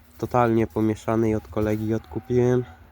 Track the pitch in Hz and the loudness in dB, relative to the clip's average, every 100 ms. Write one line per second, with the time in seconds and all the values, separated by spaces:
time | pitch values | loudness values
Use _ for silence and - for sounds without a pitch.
0 | - - 117 123 117 113 110 110 110 107 | -14 -10 -2 2 4 2 0 0 0 -2
1 | - 113 113 107 - 110 107 107 107 113 | -2 0 0 -2 -4 -4 -2 -2 -2 -4
2 | - 117 - 123 123 127 123 - - | -6 -10 -2 2 4 2 -2 -12 -20